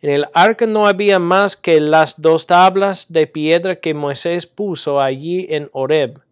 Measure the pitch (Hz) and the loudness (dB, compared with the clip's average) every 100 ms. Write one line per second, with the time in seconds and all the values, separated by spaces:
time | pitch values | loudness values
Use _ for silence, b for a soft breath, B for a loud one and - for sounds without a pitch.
0 | 147 143 143 165 196 220 226 214 208 190 | -2 -2 0 2 2 2 -2 2 2 2
1 | 202 196 170 185 202 - - 160 151 160 | 2 2 2 0 0 -2 2 2 4 2
2 | 156 - 160 160 - 175 185 190 196 185 | 2 0 0 0 2 4 4 2 -4 -4
3 | - 165 156 156 151 170 185 185 165 147 | -6 -2 -2 -2 0 0 -2 -6 -6 -4
4 | 143 139 170 175 170 _ 208 165 - 143 | -6 -6 -4 -6 -8 _ -8 -6 -4 0
5 | 135 135 151 180 185 151 147 139 135 156 | 0 -4 -6 -6 -4 -6 -6 -8 -2 0
6 | 131 - _ | -2 -8 _